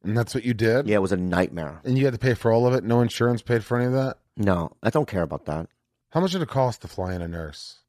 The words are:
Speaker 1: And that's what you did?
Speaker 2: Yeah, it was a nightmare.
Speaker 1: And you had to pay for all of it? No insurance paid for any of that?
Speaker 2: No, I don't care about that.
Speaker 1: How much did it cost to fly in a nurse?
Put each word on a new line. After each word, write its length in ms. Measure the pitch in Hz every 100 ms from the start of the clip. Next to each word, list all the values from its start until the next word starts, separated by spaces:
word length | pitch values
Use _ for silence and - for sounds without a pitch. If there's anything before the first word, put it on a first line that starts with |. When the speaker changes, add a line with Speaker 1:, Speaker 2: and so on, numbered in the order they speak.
Speaker 1:
And 140 | 98 113
that's 180 | 113
what 100 | 131
you 100 | 117
did? 320 | 110 110 120 135
Speaker 2:
Yeah, 80 | 104
it 60 |
was 100 | 95
a 40 | 92
nightmare. 640 | 90 87 92 85 76 78
Speaker 1:
And 140 | - 131
you 60 |
had 100 | 139
to 40 | 117
pay 160 | 131
for 180 | 117 117
all 140 | 113 123
of 60 |
it? 100 | 127
No 160 | 104 120
insurance 420 | 120 - 120 120
paid 220 | - 120
for 120 | 107 120
any 100 | 123
of 60 |
that? 260 | 131 135 - _ -
Speaker 2:
No, 360 | 104 87 82 -
I 80 | 113
don't 180 | 156 143
care 140 | 98
about 220 | 80 76 -
that. 220 | 76 82 _ _ _ _
Speaker 1:
How 100 | 156
much 120 | 185
did 80 | 185
it 60 | 156
cost 320 | 135 127 113
to 60 | -
fly 240 | - 92
in 60 | 90
a 60 | 85
nurse? 520 | 85 80 73 - -